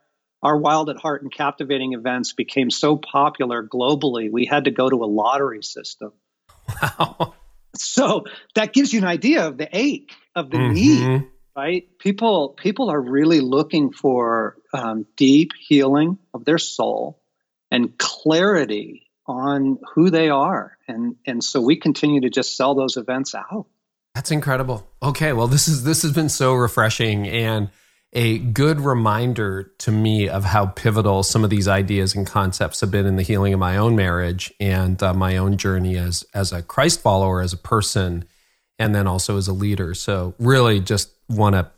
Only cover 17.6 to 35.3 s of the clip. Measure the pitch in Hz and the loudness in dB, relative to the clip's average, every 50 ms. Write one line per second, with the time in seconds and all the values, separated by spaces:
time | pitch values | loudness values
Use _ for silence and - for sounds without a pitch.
17.6 | _ _ 127 123 120 110 - - - - - - - 156 156 165 185 208 208 170 | _ _ 0 0 0 0 -2 -6 -8 -8 -8 -2 0 2 2 4 4 4 2 2
18.6 | 139 110 107 104 104 113 - - _ _ _ _ _ - 127 123 131 139 143 139 | 0 -2 -4 -6 -8 -10 -16 -20 _ _ _ _ _ -10 -8 -6 -4 -2 -2 0
19.6 | 135 135 135 127 - - - 156 165 185 160 160 160 156 143 139 143 175 190 131 | 0 0 -2 -2 -6 -2 2 2 4 4 4 4 2 2 2 2 0 0 -2 -4
20.6 | 95 95 - _ _ - 120 113 120 120 120 - _ - 123 120 113 - - 127 | -6 -10 -16 _ _ -10 -8 -4 -4 -4 -6 -8 _ -8 -6 -6 -6 -4 -2 0
21.6 | 117 123 160 165 - 156 139 - - 151 147 139 127 127 - 135 123 - - - | 2 2 2 2 2 0 0 0 0 2 2 2 0 0 0 -2 -4 -4 -2 -2
22.6 | 131 135 143 135 135 127 - 127 110 113 127 131 135 - - 107 - - 180 220 | 0 0 0 0 -2 -2 -4 -6 -6 -6 -6 -6 -6 -8 -10 -12 -12 -10 -10 -10
23.6 | - - _ _ _ _ _ _ _ _ - - 135 - 156 147 - 143 131 127 | -12 -12 _ _ _ _ _ _ _ _ -12 -12 -6 -4 -4 -2 0 -2 -2 -2
24.6 | 131 127 123 104 - - - - - 139 143 - 156 156 135 113 117 120 135 143 | -2 -4 -6 -8 -10 -16 -12 -6 -4 -4 -2 0 0 0 2 2 2 2 2 2
25.6 | - - 156 135 120 147 160 156 - 156 143 170 156 147 - - 139 127 131 127 | 2 2 0 0 0 0 0 0 0 0 0 0 0 0 0 0 2 2 4 2
26.6 | 123 113 - - 110 110 107 - 117 110 104 104 104 98 113 117 113 113 110 110 | 2 2 2 2 2 2 2 0 0 0 0 -2 -2 -2 -2 -2 -2 -2 -2 -2
27.6 | 104 98 - _ _ _ _ _ _ _ - 120 117 113 113 113 127 120 107 139 | -2 -4 -8 _ _ _ _ _ _ _ -4 0 0 0 0 0 -2 -2 0 2
28.6 | 143 151 160 147 139 139 131 120 113 110 104 110 120 127 120 107 107 101 95 95 | 2 2 2 2 0 0 0 2 2 2 2 2 0 -2 -2 -2 -4 -4 -4 -6
29.6 | 98 - _ - - - 110 107 110 110 110 107 101 90 - 98 98 95 95 107 | -8 -12 _ -6 -2 0 2 2 2 2 2 2 0 0 -2 -2 0 2 2 2
30.6 | 101 95 - - - 117 104 110 104 104 98 95 98 - - 113 107 104 107 101 | 2 0 -2 -2 -2 0 0 2 2 2 2 2 0 0 2 2 2 2 2 2
31.6 | 98 101 98 98 98 92 104 98 95 92 - 101 98 - - 107 98 92 90 - | 2 2 2 2 0 0 0 0 0 0 -2 -2 -6 -2 0 0 0 0 -2 -2
32.6 | 101 85 - - - 98 95 101 98 98 95 95 92 92 110 98 98 98 98 95 | -4 -4 -2 -4 -2 -2 0 0 0 2 0 0 0 0 0 0 2 2 2 0
33.6 | 92 90 92 101 104 117 120 107 95 90 87 87 90 87 87 92 - - - - | 0 0 0 2 2 2 2 2 2 0 0 0 -2 -2 -4 -6 -8 -12 -8 -4
34.6 | 101 98 92 92 92 92 92 90 101 92 90 95 95 92 | -2 0 0 0 0 0 0 0 0 0 0 0 0 0